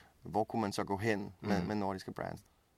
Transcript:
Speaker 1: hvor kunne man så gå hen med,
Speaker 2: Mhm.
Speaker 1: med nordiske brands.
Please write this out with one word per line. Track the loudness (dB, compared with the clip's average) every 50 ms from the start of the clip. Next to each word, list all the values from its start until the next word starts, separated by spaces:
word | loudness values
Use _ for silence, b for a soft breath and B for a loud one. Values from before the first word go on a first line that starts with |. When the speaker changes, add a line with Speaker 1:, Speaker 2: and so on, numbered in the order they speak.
| B B B B
Speaker 1:
hvor | -10 -2 0 0 0
kunne | 0 2 0
man | 0 2
så | 0 0 0
gå | 0 0
hen | 0 2 2 2 2 0 -6 -10 -6
med, | 0 2 2 2
Speaker 2:
Mhm. | 2
Speaker 1:
med | 2 0
nordiske | 0 0 0 -2 -2 -6 -8
brands. | -6 -6 -6 -6 -6 -10 -14 -18 _ _ _ _ _